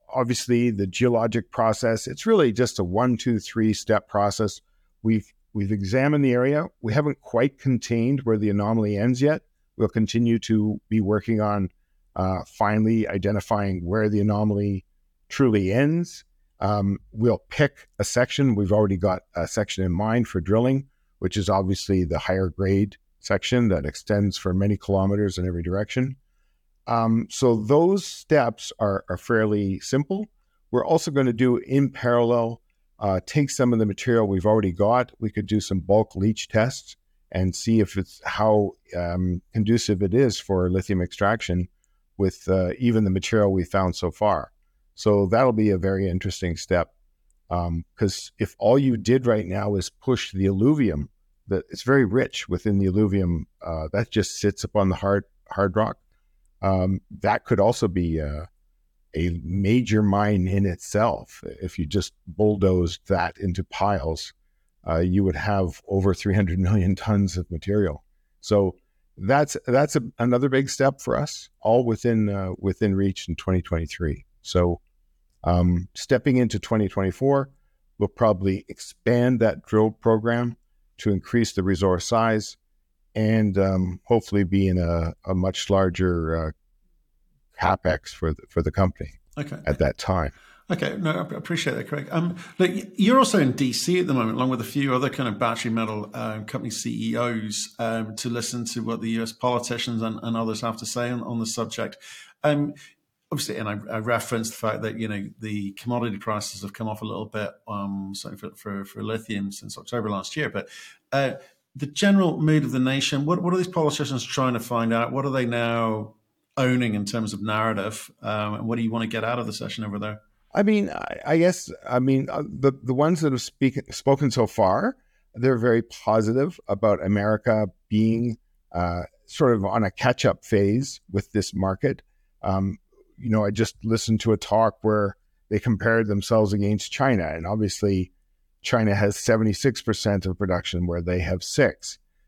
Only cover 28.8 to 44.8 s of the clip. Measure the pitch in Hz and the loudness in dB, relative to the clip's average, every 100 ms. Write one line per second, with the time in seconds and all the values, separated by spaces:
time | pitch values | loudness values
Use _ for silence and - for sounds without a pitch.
28.8 | 107 95 - 90 - 117 110 104 98 98 | -2 -2 -4 -8 0 2 2 2 0 -4
29.8 | - 135 147 196 214 _ _ _ _ 120 | -2 -2 -2 -6 -6 _ _ _ _ -2
30.8 | - 160 - 139 131 113 127 120 - 135 | 2 0 2 0 0 2 2 2 0 0
31.8 | 139 135 120 120 117 120 117 117 _ _ | 0 0 0 2 4 2 0 -6 _ _
32.8 | _ _ 104 92 - 151 139 - 123 117 | _ _ -2 -2 0 0 0 2 2 4
33.8 | 107 101 - 117 104 95 104 110 101 87 | 2 0 2 2 4 2 4 4 2 2
34.8 | 104 123 123 - 110 - 98 107 - 95 | 2 4 0 -4 -6 -4 -2 -2 0 -2
35.8 | 80 104 107 - 104 107 - 110 120 - | 4 4 2 0 0 0 -2 0 0 -2
36.8 | - - _ _ _ 90 92 - - 113 | -14 -20 _ _ _ -2 0 -2 2 2
37.8 | 101 98 92 - - - 110 107 101 - | 2 -2 -8 -10 -8 0 4 4 2 -4
38.8 | _ 90 87 90 92 87 - 113 104 117 | _ -6 -4 -2 -2 -4 -4 -2 2 2
39.8 | - 98 98 113 135 98 - 95 90 92 | 2 0 2 2 2 0 -2 0 2 0
40.8 | - 95 87 - 101 113 - 90 90 _ | 0 -2 -2 -2 0 0 -2 -2 -4 _
41.8 | _ _ _ - 95 - - 95 90 - | _ _ _ -2 -2 -2 0 0 0 0
42.8 | 120 110 101 95 - 110 101 95 85 98 | 0 2 2 0 0 2 2 2 0 0
43.8 | 92 - 90 - 107 85 - _ _ _ | 0 -2 -6 0 0 0 -4 _ _ _